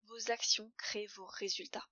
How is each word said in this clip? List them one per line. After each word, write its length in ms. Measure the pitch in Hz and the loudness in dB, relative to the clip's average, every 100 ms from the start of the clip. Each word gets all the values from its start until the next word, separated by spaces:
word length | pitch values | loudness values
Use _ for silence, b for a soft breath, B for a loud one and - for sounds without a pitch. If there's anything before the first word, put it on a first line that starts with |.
Vos 280 | 208 226 226 | -14 -4 2
actions 400 | 233 - - 220 - | 2 6 4 4 -8
créent 300 | - 214 208 | -4 -2 -4
vos 200 | - 185 | -8 -10
résultats. 640 | - 202 - 160 - - | -4 -2 -2 -2 -6 -8